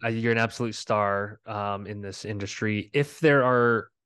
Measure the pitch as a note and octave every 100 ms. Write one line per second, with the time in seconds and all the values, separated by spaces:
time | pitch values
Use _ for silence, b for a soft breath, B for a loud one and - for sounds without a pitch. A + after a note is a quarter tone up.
0 | A2+ A2+ A#2 A#2 A2+ - A#2 G#2+ - G#2+
1 | G2+ G2+ G#2 A2 - G#2 G2+ G2+ G2+ G2+
2 | G2+ F#2 G#2 G2+ G2 - G#2+ G#2 - C#3+
3 | C#3+ - D#3+ C#3+ B2+ B2 A#2+ A2+ - _